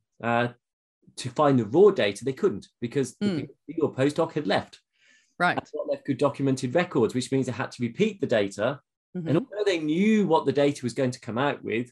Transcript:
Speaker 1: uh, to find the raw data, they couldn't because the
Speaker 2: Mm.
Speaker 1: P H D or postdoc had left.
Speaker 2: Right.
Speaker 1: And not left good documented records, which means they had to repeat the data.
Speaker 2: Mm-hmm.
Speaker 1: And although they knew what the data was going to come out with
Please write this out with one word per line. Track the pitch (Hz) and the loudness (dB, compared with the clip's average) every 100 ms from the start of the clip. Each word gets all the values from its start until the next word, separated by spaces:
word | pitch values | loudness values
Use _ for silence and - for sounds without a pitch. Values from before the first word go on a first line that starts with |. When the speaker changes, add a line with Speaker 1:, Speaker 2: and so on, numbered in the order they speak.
| _ - | _ -8
Speaker 1:
uh, | 117 117 120 - _ _ _ _ _ - | -2 0 0 -6 _ _ _ _ _ -12
to | 127 | -6
find | - 147 131 | 2 4 4
the | |
raw | 104 143 208 | 2 6 6
data, | - 104 101 | 6 0 -2
they | 120 | -6
couldn't | 135 202 98 - - | -2 -2 -2 -12 -10
because | 117 143 120 - | -6 -4 -4 -2
the | 208 | -2
Speaker 2:
Mm. | 165 | -2
Speaker 1:
P | |
H | 143 - - 156 | -6 -14 -14 -4
D | |
or | 127 | -2
postdoc | 127 139 147 160 | 0 0 0 -2
had | 160 147 | -2 -2
left. | 170 - - _ _ _ _ _ - | -2 -4 -14 _ _ _ _ _ -2
Speaker 2:
Right. | 175 - | 0 0
Speaker 1:
And | - | -6
not | 151 147 | -8 -6
left | 143 | -6
good | - 131 | -4 0
documented | 143 135 135 131 127 | 0 2 0 0 0
records, | 151 175 147 110 | 0 0 2 2
which | 127 123 | 0 -2
means | 135 127 | -2 -2
they | |
had | 117 127 | -4 -6
to | - | -4
repeat | 120 117 214 196 | -4 0 -2 0
the | 131 | 0
data. | 113 101 98 113 143 _ _ _ 180 | 2 0 -2 -4 -4 _ _ _ -8
Speaker 2:
Mm-hmm. | 165 | 0
Speaker 1:
And | 151 | 0
although | 262 208 | 0 -4
they | 202 175 | 0 0
knew | 151 160 214 220 180 | 0 2 4 4 4
what | 156 135 | 2 2
the | |
data | 135 143 143 | 2 2 0
was | 123 | -4
going | 120 131 | -2 -4
to | 123 | -4
come | - 110 | -6 -2
out | 143 - | -2 -4
with | 104 110 120 | -4 -6 -6